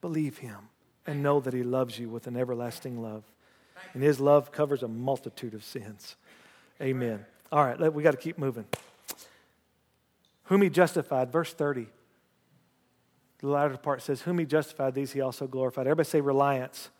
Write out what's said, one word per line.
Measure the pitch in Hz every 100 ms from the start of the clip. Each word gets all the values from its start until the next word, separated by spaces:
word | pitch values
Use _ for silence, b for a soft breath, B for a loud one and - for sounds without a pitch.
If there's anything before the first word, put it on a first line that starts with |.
Believe | 175 156 147 -
him | 123 104 104 _ _ _ -
and | 143
know | 143 143
that | 127
he | 127
loves | 123 131 127 110
you | 120
with | 113 123
an | 120
everlasting | 123 120 120 113 135 120
love. | 113 107 107 _ B B B B 190
And | 131
his | 143 135
love | 139 147 139
covers | - 147 139
a | 123
multitude | 113 127 135 - - 120
of | 107
sins. | - - 113 104 - - b b b b b _
Amen. | 135 131 120 107 107 _ -
All | 151
right, | 139 135
let, | 160
we | 151
gotta | 156 139
keep | 160 165
moving. | 139 117 107 - - _ - - B B B B _ _ _ _ _ _ _ _
Whom | - 196
he | 196
justified, | 143 175 170 143 131 127
verse | 151 160
thirty. | - 147 131 110 _ _ _ _ _ _ _ _ _ _ _ _ _ _ _
The | 139
latter | 143 143 131
part | 151 135
says, | - 135
"Whom | - 175
he |
justified, | 156 151 147 - 135
these | 131 135
he | 139
also | 131 120 135
glorified." | 131 131 139 131
Everybody | 160 156
say, | 156
"Reliance." | 143 135 139 135 127 - - _